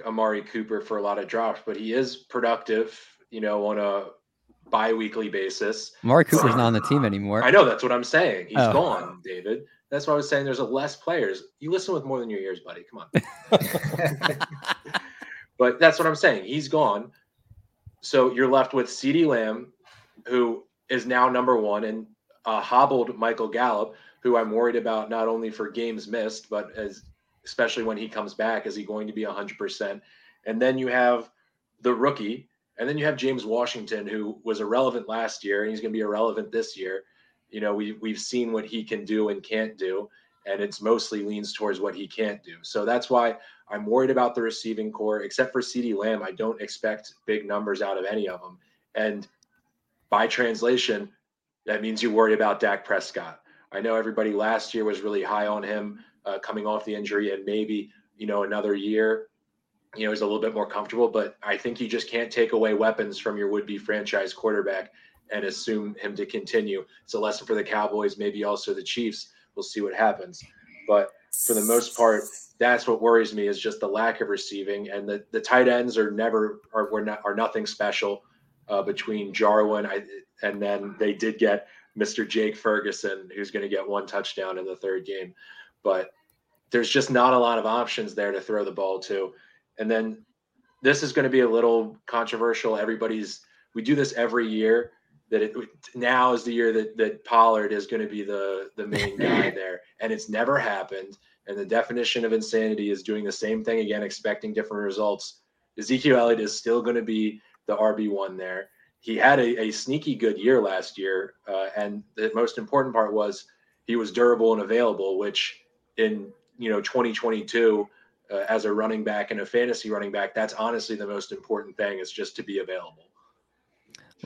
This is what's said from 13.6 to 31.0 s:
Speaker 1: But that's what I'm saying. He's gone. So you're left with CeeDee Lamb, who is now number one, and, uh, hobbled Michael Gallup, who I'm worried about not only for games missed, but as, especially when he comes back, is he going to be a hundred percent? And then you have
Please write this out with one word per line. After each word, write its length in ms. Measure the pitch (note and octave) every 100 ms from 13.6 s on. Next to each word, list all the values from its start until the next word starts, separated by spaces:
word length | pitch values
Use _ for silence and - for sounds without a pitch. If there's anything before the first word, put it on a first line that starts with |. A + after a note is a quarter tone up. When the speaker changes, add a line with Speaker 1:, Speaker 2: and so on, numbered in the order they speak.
| - - D3 - D#3+ C#3+ - - - C#3+ - - - - - - - - - -
Speaker 1:
But 200 | B2 B2
that's 220 | E3 D#3+
what 80 | D#3+
I'm 80 | D3+
saying. 300 | F3+ G#2+ F#2+
He's 240 | D3 C#3
gone. 420 | D#3 B2+ G2+ A#2 _ _ _ _ - _ _ - _
So 320 | - C3+ B2+
you're 180 | A#2+ C3
left 240 | C3+ B2+
with 140 | C3 A#2+
CeeDee 400 | - C3+ D#3+ D#3
Lamb, 460 | A#2+ A2 A2+ B2+ _ _ - _ - -
who 380 | B2 A#2 A#2 - _ -
is 180 | B2+ A2+
now 220 | B2 B2+
number 300 | B2 B2 A#2+
one, 260 | G#2+ G#2
and, 240 | A2 A2 A2 _ _ _ A2+
uh, 160 | G#2+
hobbled 560 | - B2 C#3 C3 A2+ G#2+
Michael 320 | A#2 A2+ A2
Gallup, 440 | A#2 B2 G#2+ G#2+ - - _
who 160 | B2 A#2
I'm 140 | A2
worried 260 | A2 A#2+ A#2
about 320 | A2+ A2 G#2+
not 180 | A2+ A2+
only 220 | A2+ A2+
for 200 | G#2+ G2+
games 380 | A2+ A#2 A2 G2+
missed, 420 | A#2 A2 A2 -
but 220 | G#2 - -
as, 260 | G2+ G2 - _ _ _
especially 400 | - - A#2 B2+
when 140 | A2+ G#2+
he 100 | A2
comes 260 | G#2+ G#2
back, 340 | - A2 A2 G#2+
is 60 |
he 120 | G2+ G2
going 200 | G#2+ G#2+
to 40 |
be 140 | G#2+ G#2+
a 60 |
hundred 240 | G2 G2+ -
percent? 440 | G2+ - G2+ G#2 _ _ _ _ A2
And 160 | A2+
then 160 | B2+ C3
you 100 | B2+
have 420 | B2